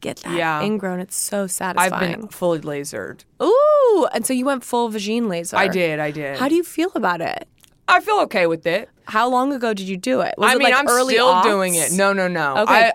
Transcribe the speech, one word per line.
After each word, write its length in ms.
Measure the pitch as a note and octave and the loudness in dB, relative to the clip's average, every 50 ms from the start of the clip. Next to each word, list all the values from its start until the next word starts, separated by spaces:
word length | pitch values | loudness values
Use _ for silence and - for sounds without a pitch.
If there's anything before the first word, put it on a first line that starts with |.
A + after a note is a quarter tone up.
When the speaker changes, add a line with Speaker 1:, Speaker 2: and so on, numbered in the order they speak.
Speaker 1:
get 180 | - - - - | -10 -10 -10 -10
that 140 | - E3+ E3+ | -10 -6 -4
Speaker 2:
Yeah. 260 | E3+ E3 D#3+ D#3+ D3+ | -2 -2 -2 -2 -2
Speaker 1:
ingrown. 380 | F#3+ G#3 G#3+ G3+ G3 F#3 F3+ F#3 | -2 -2 -4 -4 -4 -6 -6 -6
It's 160 | F#3 - - | -8 -8 -8
so 260 | - - - G#3 G3+ G3 | -8 -6 -4 -4 -4 -4
Speaker 2:
I've 60 | F3+ | -4
Speaker 1:
satisfying. 720 | - - F#3 F#3 E3+ E3+ F#3 F#3+ - - F#3 E3+ E3 - | -6 -6 -6 -4 0 0 0 2 0 -2 -2 -4 -4 -6
Speaker 2:
been 80 | G#3+ G#3 | -10 -14
fully 320 | - - F3+ F3 E3+ D3+ | -8 -4 -2 -2 -2 -2
lasered. 640 | D3 D3+ C#3+ C#3 D3 - - G#2+ F#2 D2+ - - - _ _ - | -4 -6 -8 -8 -8 -8 -10 -10 -10 -10 -12 -16 -20 _ _ -2
Speaker 1:
Ooh, 640 | - E4+ A#4 C5+ D5 D5+ D5+ C#5+ C5+ A#4+ G#4+ E4+ B3 - - | 0 2 4 4 4 4 4 4 4 4 4 4 2 0 0
and 100 | A#3 A3 | -2 -2
so 80 | - | -2
you 120 | C4 B3 B3 | -2 -2 0
went 180 | C#4+ C#4 B3 | -2 -2 -4
full 280 | - - B3+ A#3+ A#3+ A3+ | -4 -4 -2 -2 -2 -2
vagine 380 | G#3+ A3 G3 G#3 A3 A#3+ A#3 G#3 | -4 -4 -4 -4 -2 -2 -2 -2
laser. 280 | F3 E3+ E3+ - G3+ | -4 -6 -6 -4 0
Speaker 2:
I 100 | F#3+ G3 | 0 0
did, 320 | F#3 F3+ F#3 F3 D#3+ D3+ D3+ | 0 0 0 0 0 0 -2
I 140 | D3+ D3+ | -4 -4
did. 260 | D3 D#3 D3 C#3 C#3 - | -6 -6 -8 -6 -4 -2
Speaker 1:
How 100 | B3+ C#4+ | 0 0
do 60 | D#4+ | 2
you 80 | F4 | 0
feel 300 | E4 - - D#4 E4 F#4 - | 0 -2 -2 -4 -2 -2 -2
about 260 | D#4+ G#3+ F3+ F3 E3 | -2 -2 -2 -2 -2
it? 280 | E3 - - - - - _ _ _ _ _ _ _ | -4 -6 -6 -8 -10 -14 _ _ _ _ _ _ _
Speaker 2:
I 140 | - - - | 2 2 2
feel 200 | - G#4+ G#4+ G4 | 2 2 0 0
okay 260 | D#4 G#3 - F#3+ F3 | 0 0 0 0 0
with 200 | E3 E3 D#3 - | 0 0 -2 -2
it. 220 | E3 E3+ G#3+ B3 - _ _ - | -2 -2 -2 -4 -8 _ _ -10
Speaker 1:
How 220 | - G#3+ A3 A#3+ B3+ | -4 -2 0 0 2
long 240 | B3+ B3 C4 C#4 | 0 0 0 0
ago 220 | C#4+ B3 A#3+ A3+ G#3+ | -2 -2 -2 -4 -4
did 120 | G3 F#3+ | -4 -6
you 120 | F#3+ G3 F3+ | -8 -8 -4
do 240 | - B3+ B3+ B3 | -2 -2 0 0
it? 120 | - - - - | -2 -2 -2 0
Was 100 | G3+ A#3+ | 2 2
Speaker 2:
I 40 | C4 | 2
Speaker 1:
it, 40 | C4+ | 4
Speaker 2:
mean, 120 | C4+ A#3+ | 4 4
Speaker 1:
like, 80 | B3+ C4+ | 4 4
Speaker 2:
I'm 80 | C#4 B3 | 4 4
Speaker 1:
early 240 | A#3+ B3+ B3+ C4 | 2 2 2 2
Speaker 2:
still 140 | A#3+ A3+ B3 | 2 4 4
Speaker 1:
aughts? 160 | B3+ B3+ - | 6 6 6
Speaker 2:
doing 320 | B3 A3 G#3 F#3+ F#3+ F#3 F3 | 4 4 2 2 0 0 0
it. 180 | E3 D3 B2+ | 0 0 0
No, 220 | F3 F#3+ G3 G3 G3 | 2 2 2 2 2
no, 120 | F#3+ F#3 F3+ | 0 0 -2
no. 280 | F3 E3 D3+ C#3 C#3 G#3 | -2 -2 -2 0 0 2
Speaker 1:
Okay. 280 | G#3+ - - A3 A#3 A3+ | 2 4 6 6 6 4